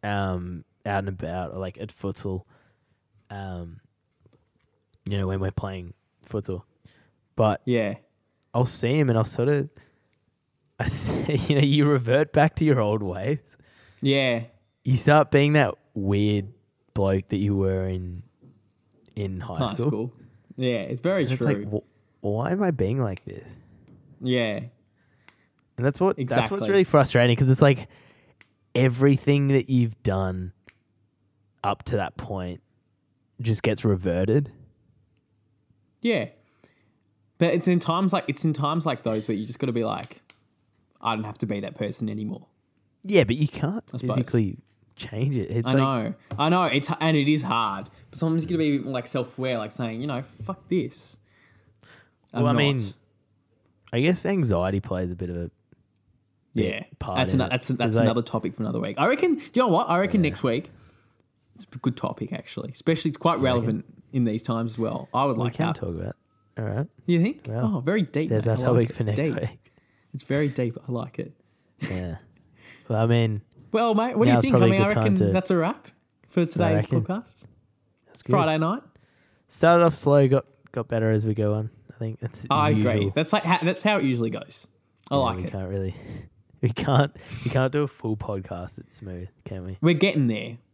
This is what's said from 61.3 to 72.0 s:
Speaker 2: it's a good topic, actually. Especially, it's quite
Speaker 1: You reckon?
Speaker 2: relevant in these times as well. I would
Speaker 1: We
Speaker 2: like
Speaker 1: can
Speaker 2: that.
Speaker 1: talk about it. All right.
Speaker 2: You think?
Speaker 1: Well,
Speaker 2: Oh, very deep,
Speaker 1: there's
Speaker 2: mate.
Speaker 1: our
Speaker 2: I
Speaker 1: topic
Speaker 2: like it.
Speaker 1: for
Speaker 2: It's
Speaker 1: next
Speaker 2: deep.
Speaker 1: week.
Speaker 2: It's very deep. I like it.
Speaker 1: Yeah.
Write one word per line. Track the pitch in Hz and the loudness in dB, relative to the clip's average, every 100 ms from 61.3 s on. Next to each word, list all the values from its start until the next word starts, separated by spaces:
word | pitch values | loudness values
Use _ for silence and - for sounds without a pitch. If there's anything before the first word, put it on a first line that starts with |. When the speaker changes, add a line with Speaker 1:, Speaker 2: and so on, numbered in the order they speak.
| _ _ | _ _
Speaker 2:
it's | - | -20
a | - 127 | -16 -6
good | - 117 | -6 -4
topic, | - - 110 | -6 -6 -8
actually. | - - - - | -10 -12 -12 -12
Especially, | 131 - 160 160 | -6 -2 -2 -2
it's | 143 | -2
quite | 165 165 | -2 2
Speaker 1:
You | |
reckon? | 135 123 | 2 2
Speaker 2:
relevant | 113 107 - - - | 0 -4 -6 -20 -8
in | 135 | -2
these | 120 110 | 0 -2
times | - 113 117 | -4 -4 -4
as | 113 | -4
well. | 110 - - | -4 -4 -6
I | 120 | -2
would | 139 117 | 0 0
Speaker 1:
We | |
Speaker 2:
like | 120 | -2
Speaker 1:
can | 120 107 | -2 -4
Speaker 2:
that. | - | -2
Speaker 1:
talk | 95 | -6
about | 85 90 | -6 -8
it. | - _ _ _ - | -10 _ _ _ -8
All | 107 | -6
right. | 104 151 _ - | -4 -6 _ -2
Speaker 2:
You | 170 | 2
think? | 185 311 - | 2 -2 -8
Speaker 1:
Well, | 113 127 190 | -2 -2 -2
Speaker 2:
Oh, | |
very | 131 208 | -2 -2
deep, | 180 143 156 | -2 -2 0
Speaker 1:
there's | 110 113 | 0 0
Speaker 2:
mate. | |
Speaker 1:
our | 110 | 0
Speaker 2:
I | |
Speaker 1:
topic | 127 120 | 2 2
Speaker 2:
like | 117 | 2
it. | |
Speaker 1:
for | - | 0
Speaker 2:
It's | 110 107 | -2 0
Speaker 1:
next | |
Speaker 2:
deep. | 156 - | -2 -2
Speaker 1:
week. | 117 - _ _ _ _ _ | -6 -8 _ _ _ _ _
Speaker 2:
It's | 135 | -16
very | - 139 151 | -4 -2 0
deep. | 131 123 117 - | -2 -4 -6 -8
I | |
like | 120 127 - | -8 -8 -10
it. | - - _ _ _ _ | -12 -12 _ _ _ _
Speaker 1:
Yeah. | - 92 | -8 -6